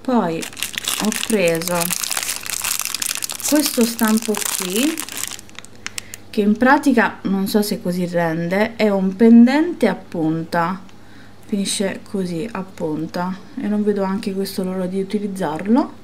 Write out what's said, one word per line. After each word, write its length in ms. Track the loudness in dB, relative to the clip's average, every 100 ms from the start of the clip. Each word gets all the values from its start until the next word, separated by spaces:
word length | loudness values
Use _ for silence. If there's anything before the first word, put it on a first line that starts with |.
Poi 400 | 2 2 2 -4 -8 -6 -6 -4 -4 -2
ho 60 | 0 -2 0
preso 500 | 2 2 0 -2 -2 -2 -4 -4 -4 -6 -8 -8 -6 -4 -4 -6 -6 -6 -6 -8 -8 0
questo 380 | 2 2 0 0
stampo 480 | 2 0 0 -2 -4 -4 -4
qui, 400 | -4 -2 -2 -2 -10 -10 -10 -10 -16 -20 -20 -16 -14 -14 -14 -18 -6
che 120 | 0
in 160 | 2 4
pratica, 640 | 4 6 6 4 2 -2
non 240 | -2 0 2
so 140 | 0
se 200 | 0 -2
così 260 | -4 -2 -2
rende, 680 | 0 0 0 0 0 0 2
è 120 | 2
un 260 | 2 0 6
pendente 720 | 10 12 10 8 2 2 0
a 80 | 0
punta, 840 | -6 -2 0 -2 -2 0 0 -2 -10 -20 -20 -20 -20 -20 -6
finisce 540 | -4 -2 -2 -2 -4 -6
così 400 | -4 -4 -4 -6
a 120 | -8
punta 760 | -10 -6 -4 -4 -4 -4 -4 -6 -10 -8
e 80 | -2
non 160 | 0
vedo 200 | 0 0
anche 300 | -2 -2 -4
questo 300 | -4 -4 -4
l'ora 220 | -4 -4 -4
di 140 | -4
utilizzarlo 920 | -2 -4 -4 -4 -4 -4 2 2 2 -6